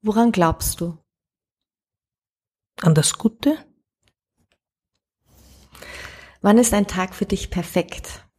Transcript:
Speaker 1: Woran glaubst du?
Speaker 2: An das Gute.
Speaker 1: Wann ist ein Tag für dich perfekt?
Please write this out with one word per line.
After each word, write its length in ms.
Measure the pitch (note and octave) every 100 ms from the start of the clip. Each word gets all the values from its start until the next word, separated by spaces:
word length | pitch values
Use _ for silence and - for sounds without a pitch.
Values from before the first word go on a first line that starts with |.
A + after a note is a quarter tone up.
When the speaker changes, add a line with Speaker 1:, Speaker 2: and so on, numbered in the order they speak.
Speaker 1:
Woran 320 | G#3+ G#3 A#3
glaubst 480 | A3 E3+ E3 - -
du? 180 | E3+ D#3+ _ _ _ _ _ _ _ _ _ _ _ _ _ _ _ _ _ -
Speaker 2:
An 140 | E3+
das 240 | D#3 D3+ -
Gute. 380 | A3+ - C#4+ D4+ - _ _ _ _ _ _ _ _ _ _ _ _ _ _ _ _ _ - - - - - - - - - _
Speaker 1:
Wann 180 | G3 A3
ist 160 | A#3+
ein 140 | G3+ G3+
Tag 260 | F#3 F#3
für 120 | - G3+
dich 240 | G3 -
perfekt? 760 | - D#3+ - E3+ - - - _